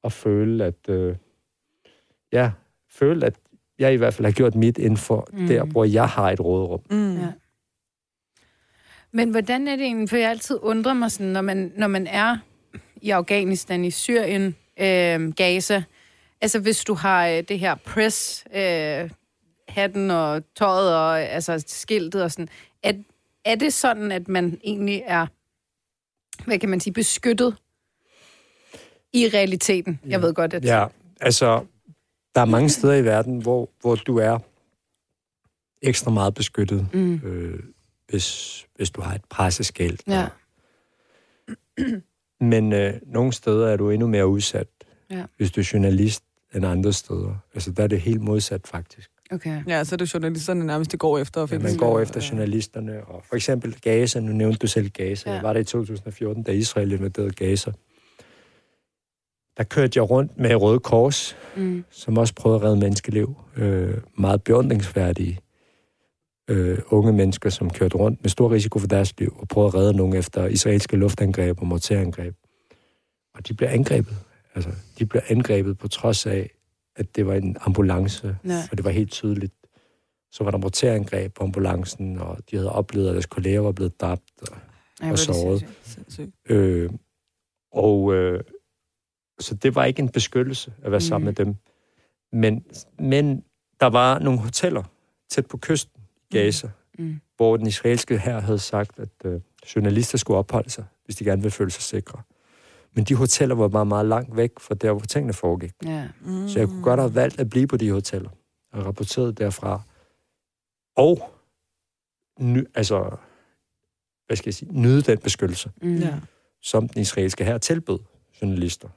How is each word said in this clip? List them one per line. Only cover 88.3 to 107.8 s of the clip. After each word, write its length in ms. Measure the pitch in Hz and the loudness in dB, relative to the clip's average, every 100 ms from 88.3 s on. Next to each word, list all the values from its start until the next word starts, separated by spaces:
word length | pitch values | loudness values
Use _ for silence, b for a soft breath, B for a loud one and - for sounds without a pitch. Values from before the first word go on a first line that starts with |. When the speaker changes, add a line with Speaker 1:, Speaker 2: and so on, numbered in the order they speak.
| 90 - - _ _ _ _ _ _ _ - | -2 -8 -20 _ _ _ _ _ _ _ -14
Speaker 1:
så 140 | - | -10
det 200 | 104 135 | -2 0
var 100 | 127 | 2
ikke 180 | 131 135 | 2 2
en 60 | 131 | -2
beskyttelse 640 | 120 - 127 127 131 - 107 | -2 0 0 -2 -4 -10 -12
at 80 | - | -2
være 100 | 101 | 0
sammen 240 | 165 104 | 0 0
Speaker 2:
Mm. 20 | 104 | -2
Speaker 1:
med 60 | 101 101 | 0 -2
dem. 80 | 101 _ _ _ _ _ _ _ | -2 _ _ _ _ _ _ _
Men, 320 | 117 110 110 - - - - | 2 2 2 -6 -20 -20 -6
men 460 | 143 139 147 135 - _ _ _ | 0 2 2 -2 -6 _ _ _
der 60 | 127 | 4
var 320 | 120 127 131 | 6 4 4
nogle 220 | 143 127 | 2 0
hoteller 420 | 110 - 180 107 98 _ _ _ _ | -2 -2 -2 -2 -6 _ _ _ _
tæt 160 | - 131 | -4 -4
på 100 | - | -10
kysten 440 | - - - - | -2 -2 -2 -16
i 40 | 104 | -20
Speaker 2:
Mm. 240 | _ _ | _ _
Speaker 1:
Gaza, 400 | 185 104 151 113 - _ - | 0 2 0 -8 -16 _ -10
Speaker 2:
Mm. 220 | 165 156 _ _ | -10 -10 _ _
Speaker 1:
hvor 200 | 113 113 | 2 4
den 100 | 110 | 0
israelske 520 | 104 117 120 - 113 | 0 0 0 0 -2
hær 220 | 123 117 | -2 -4
havde 180 | 101 107 | -2 -2
sagt, 400 | - 104 101 - | -2 -4 -4 -8
at, 100 | 101 _ | -16 _
øh, 160 | 95 87 - _ - - | -8 -8 -10 _ -6 -2
journalister 420 | 104 101 117 - | 2 2 0 -2
skulle 200 | - 98 | 0 0
opholde 320 | 101 117 107 | 0 -4 -4
sig, 140 | - 98 _ | -10 -14 _
hvis 120 | - 104 | -14 -4
de 80 | |
gerne 180 | 104 98 | 0 0
ville 80 | 104 | -2
føle 180 | - 98 | -2 -4
sig 120 | - | -4
sikre. 400 | - 98 - - - b b b b b b - | -8 -8 -8 -18 -20 b b b b b b -2
Men 80 | |
de 100 | 101 | 2
hoteller 400 | 131 131 - 135 | 2 2 2 2
var 140 | 120 104 | 4 2
meget, 180 | 107 104 | 4 2
meget 200 | 104 107 | 2 2
langt 300 | 113 123 113 | 0 -2 0
væk 140 | 120 - | -2 -2
fra 140 | - | -8
der, 180 | 101 110 | -2 0
hvor 80 | 104 | 0
tingene 320 | 107 143 135 | -2 -4 -2
foregik. 400 | 95 90 90 87 - | -2 -2 -2 -4 -10
Speaker 2:
Ja. 240 | 165 156 135 - - | -8 -8 -10 -14 -8
Speaker 3:
Mm. 220 | 185 202 | -6 -4
Speaker 1:
Så 100 | 202 | -2
jeg 100 | 104 | -2
kunne 140 | 95 | 0
godt 180 | 175 127 | 0 2
have 140 | 127 | 2
valgt 260 | 113 127 - | 2 0 -2
at 100 | 123 | -2
blive 160 | 127 135 | 0 0
på 100 | |
de 140 | 120 | 0